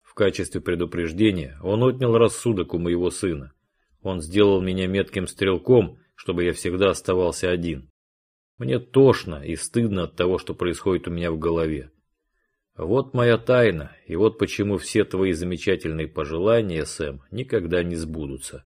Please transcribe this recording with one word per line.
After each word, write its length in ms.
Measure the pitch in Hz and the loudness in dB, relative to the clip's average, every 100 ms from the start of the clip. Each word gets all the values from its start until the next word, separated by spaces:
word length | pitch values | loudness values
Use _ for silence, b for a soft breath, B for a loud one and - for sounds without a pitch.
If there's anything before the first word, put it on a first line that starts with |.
В 120 | _ | _
качестве 480 | - 101 - 87 90 | 0 0 2 -6 -4
предупреждения 960 | 85 85 85 87 82 85 110 90 69 71 | -4 -2 -2 -4 -4 2 2 2 -6 -8
он 200 | 85 107 | -4 2
отнял 340 | 127 127 123 113 | 0 2 2 4
рассудок 560 | 113 - 120 101 85 | 4 2 -2 -2 -2
у 60 | 87 | -2
моего 300 | 85 87 87 | 0 0 0
сына. 440 | - 95 76 65 _ _ _ _ _ | -2 -4 -4 -10 _ _ _ _ _
Он 200 | 95 90 | -6 -6
сделал 400 | 78 98 101 98 | -2 2 4 4
меня 260 | 92 92 92 | 0 -2 0
метким 400 | 95 90 95 90 | 0 -2 -4 -6
стрелком, 720 | - 95 90 - 123 87 b b | -2 0 0 4 4 4 b b
чтобы 280 | - - 87 | -12 -4 0
я 100 | 87 | 0
всегда 360 | - 92 90 98 | -2 -4 2 2
оставался 600 | 85 - 92 87 - 90 | 2 -2 0 0 0 -2
один. 400 | 90 85 71 67 _ _ _ _ _ _ _ | -2 -2 -6 -12 _ _ _ _ _ _ _
Мне 220 | 123 127 | -4 -4
тошно 640 | - 131 135 - - 76 | 2 6 8 6 -2 -10
и 120 | 71 | -8
стыдно 480 | 80 - 117 117 98 | -8 -2 0 0 0
от 120 | 82 | -4
того, 220 | - 90 90 | 0 0 0
что 160 | - | -4
происходит 540 | 85 87 80 98 90 85 | -4 -4 -2 -2 -2 -2
у 40 | |
меня 200 | 85 87 | -4 -4
в 80 | 80 | -2
голове. 520 | 82 85 80 76 - _ _ _ _ _ _ _ _ | -2 0 -2 -4 -10 _ _ _ _ _ _ _ _
Вот 380 | - 80 123 131 | -10 0 0 0
моя 240 | 123 120 113 | 0 2 2
тайна, 580 | 117 123 117 82 69 - - | 4 4 4 2 -8 -16 -8
и 80 | |
вот 220 | 82 107 - | 0 0 2
почему 400 | 95 - 101 95 | -4 -2 -2 -2
все 260 | - 110 | 0 0
твои 300 | 98 92 95 | 0 0 0
замечательные 760 | 82 90 87 - 90 80 80 76 | 0 -4 -2 -2 0 -2 -4 -6
пожелания, 800 | - 73 80 98 117 104 80 | -6 -6 -2 2 2 2 -4
Сэм, 360 | 73 - 78 67 _ | -6 -6 -8 -8 _
никогда 520 | 104 135 110 82 87 | -10 -2 -2 0 0
не 120 | 87 | 0
сбудутся. 680 | 82 80 78 71 67 - 67 _ | -4 -6 -6 -8 -10 -14 -18 _